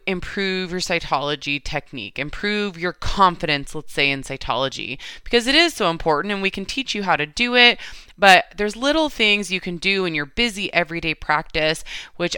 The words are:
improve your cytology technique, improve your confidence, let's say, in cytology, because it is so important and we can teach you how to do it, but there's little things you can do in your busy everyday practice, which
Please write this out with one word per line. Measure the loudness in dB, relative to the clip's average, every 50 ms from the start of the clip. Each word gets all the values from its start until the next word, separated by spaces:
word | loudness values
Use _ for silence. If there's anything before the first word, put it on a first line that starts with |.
| -4
improve | -6 -6 -4 -6 -8 -4 -4 -2 -2 -2 -2 -4 -4
your | -4 -6
cytology | -4 -2 -2 -2 -2 0 -2 -2 0 -2 -4 -4 -4 -4 -4 -4 -4
technique, | -4 -4 -4 -6 -8 -14 -12 -12 -12 -10 -8
improve | -8 -8 -8 -6 -4 -2 -2 -2 -2 -4 -6 -4
your | -6 -6
confidence, | -6 -4 -2 -2 4 6 6 6 4 2 -2 -2 -2 -2 -2 -6 -8
let's | -8 -10 -6 0
say, | 2 2 2
in | 2 0 -4
cytology, | -8 -10 -8 -4 -2 0 0 0 -2 -2 -6 -8 -8 -10 -12 -12 -16 -16 -12 -6
because | 2 2 2 2 4
it | 4
is | 4 4 4 2
so | 0 0 0
important | 0 0 0 0 0 0 0 -2 -4
and | -2
we | -2 -2
can | -2 -4 -8
teach | -6 -6 -6 -6 -4 -4
you | -4 0
how | 0 2
to | 0 0
do | -2 -2 -2 0 2 4
it, | 6 6 6 6 2 -6 -14 -16 -16 -18 -16 -4 4
but | 8 8 8 8 8 2 -4 -4
there's | -4 -4 -2
little | -2 0 2 2 2 2 0
things | 0 2 2 4 4 2 0 -2
you | -4 -4
can | -4 -4 -6 -2
do | 0 0 0 2 0
in | -2 -2
your | -4 -6
busy | -4 -2 0 0 0 0 -4 -6 0 2
everyday | 0 0 0 -4 -6 -4 -4 -6
practice, | -4 -2 0 0 0 0 -2 -4 0 0 0 0 -2 -4 -10 -10 -12 -12 -12 -6 -4
which | -4 -2 -2